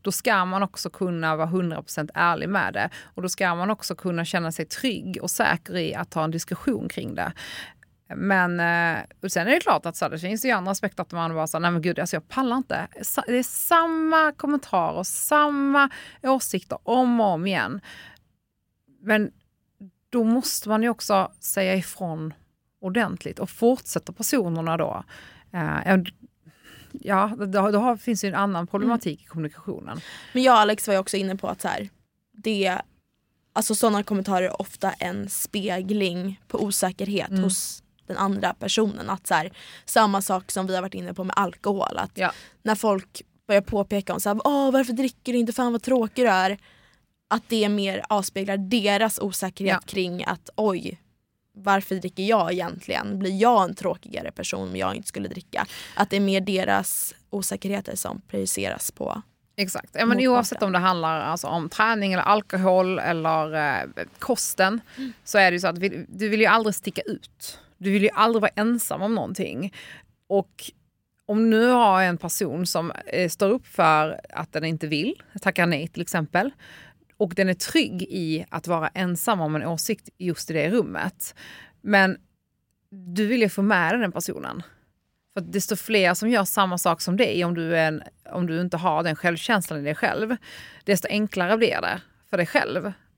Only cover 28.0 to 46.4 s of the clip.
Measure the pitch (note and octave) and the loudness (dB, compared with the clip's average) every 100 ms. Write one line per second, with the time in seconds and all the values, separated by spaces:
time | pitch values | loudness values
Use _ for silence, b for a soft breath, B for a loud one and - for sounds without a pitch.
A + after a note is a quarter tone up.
28 | - G#3 G3 F3+ G3+ F3 F3 G3 B3 A#3 | -2 -2 -2 0 0 -2 -4 -2 0 0
29 | E3+ D3 _ E3 D3+ - - - - D#3+ | -2 -8 _ -8 -8 -8 -10 -10 -10 -12
30 | B B B B3+ B3+ A#3 G#3 G#3+ - F#3+ | B B B 4 8 8 6 2 2 0
31 | F#3+ F#3+ F#3+ G3 F#3 F#3 F3+ - G3+ - | 2 -2 -2 -4 -6 -4 -4 -4 -8 -14
32 | _ _ _ G#3+ A3 G#3 F#3+ F#3 - _ | _ _ _ -8 -2 0 0 -2 -8 _
33 | _ _ _ _ _ - - G#3+ A#3 G#3 | _ _ _ _ _ -4 -2 2 2 2
34 | G3+ G3+ G3 F#3 F#3 - F#3+ - F#3+ - | 0 -4 0 0 0 -4 -10 -4 -4 -2
35 | - G3+ G3 - - G#3+ G3 F3+ F#3+ G#3 | -6 -6 -6 -6 -6 -4 -4 -4 -2 0
36 | F#3+ F3 F#3+ F#3+ _ - G#3 G3 F#3 F#3 | 0 -2 -6 -10 _ -4 -2 0 -2 -2
37 | G3 G3 - F#3+ F#3 F#3+ - - _ _ | -4 -4 -2 0 2 0 -6 -10 _ _
38 | - F#3+ G3 G3 F#3 - G3+ - G#3+ - | -10 -4 -2 0 -2 -4 -2 0 0 -2
39 | - F#3+ - E3+ F#3 B B B - A#3 | -6 -8 0 0 0 B B B 0 4
40 | G#3+ G3 G3 F#3 - F#3+ F#3 F#3 F#3+ F#3+ | 4 2 0 -2 -2 -4 -2 -2 -4 -8
41 | F3+ F3+ F#3 - F#3 F3+ G#3 G3 - - | -10 -8 -2 0 0 -2 -2 0 -2 -2
42 | G3 G3 F3+ B B B G#3+ G#3+ A3 F#3+ | -6 -2 -4 B B B -2 0 2 0
43 | - - - _ - G3+ G3 G#3 G3 G3+ | -2 -18 -20 _ 2 2 4 -2 0 -2
44 | G3 F#3 G3+ G#3+ C#4+ C#4+ C4+ C4+ B3 A#3 | -2 -2 -2 0 0 2 4 4 2 0
45 | C4 - - A#3+ A#3 A#3+ A#3+ A#3 - B3+ | -2 -4 -2 0 0 0 0 -2 2 2
46 | A3 - A#3+ F#3 | 2 2 4 4